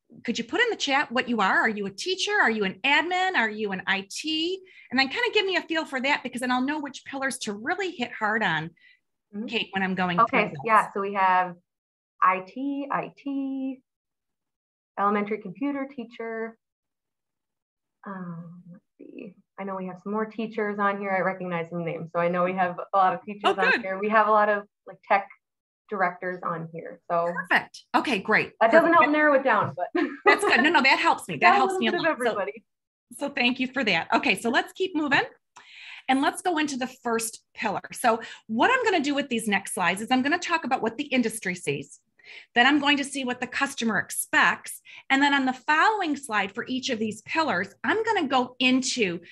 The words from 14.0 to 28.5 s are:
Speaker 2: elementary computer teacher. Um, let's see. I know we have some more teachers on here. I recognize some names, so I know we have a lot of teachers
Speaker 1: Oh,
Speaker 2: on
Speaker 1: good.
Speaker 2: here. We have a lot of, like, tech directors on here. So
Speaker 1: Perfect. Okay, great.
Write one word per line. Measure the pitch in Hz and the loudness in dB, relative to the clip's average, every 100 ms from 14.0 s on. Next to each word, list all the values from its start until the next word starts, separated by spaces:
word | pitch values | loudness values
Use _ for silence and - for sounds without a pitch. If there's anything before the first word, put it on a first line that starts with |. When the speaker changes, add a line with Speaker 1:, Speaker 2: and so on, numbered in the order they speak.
| _ _ _ _ _ _ _ _ _ - | _ _ _ _ _ _ _ _ _ -2
Speaker 2:
elementary | 202 208 208 214 | 0 0 -2 -6
computer | 196 190 285 277 277 | -8 -6 -6 -4 -8
teacher. | - 226 - 226 226 226 - _ _ _ _ _ _ _ _ _ _ _ _ _ _ 202 | -10 -14 -12 -10 -8 -8 -12 _ _ _ _ _ _ _ _ _ _ _ _ _ _ -12
Um, | 190 175 170 170 175 175 | -10 -10 -12 -14 -18 -20
let's | 175 _ _ | -20 _ _
see. | - - 196 - _ - | -20 -16 -18 -18 _ -14
I | |
know | 196 190 | -10 -8
we | 185 | -8
have | 175 | -10
some | 202 | -6
more | 214 | -4
teachers | 220 - 220 220 208 202 | -4 -6 -8 -4 -4 0
on | 202 202 | 0 0
here. | 202 | -2
I | 190 | 0
recognize | 180 185 180 170 165 | 0 -2 -4 -4 -4
some | 175 | -6
names, | 165 - 165 | -6 -6 -6
so | 170 | -2
I | 170 | 0
know | 180 | 0
we | 180 | 0
have | 185 180 175 | 0 -2 -2
a | - 196 | -2 2
lot | 185 | 2
of | 175 | 2
teachers | - 208 | -8 -2
Speaker 1:
Oh, | 359 | 0
Speaker 2:
on | 392 523 | 2 2
Speaker 1:
good. | 415 | 2
Speaker 2:
here. | 190 190 | 0 -4
We | 208 | 2
have | 220 214 | 4 4
a | |
lot | 214 208 | 4 4
of, | 202 202 _ - | 0 -4 _ -20
like, | 180 - | -14 0
tech | 202 - - _ _ _ _ - | 0 0 -16 _ _ _ _ -10
directors | 202 180 175 185 180 | -2 -2 -2 -8 -6
on | - 165 165 | -6 -6 -8
here. | 165 160 175 - | -12 -14 -16 -4
So | 170 170 175 175 | -2 -2 -4 0
Speaker 1:
Perfect. | - - - _ | 0 0 -18 _
Okay, | - 269 208 | -2 0 -2
great. | 202 202 - | 2 2 2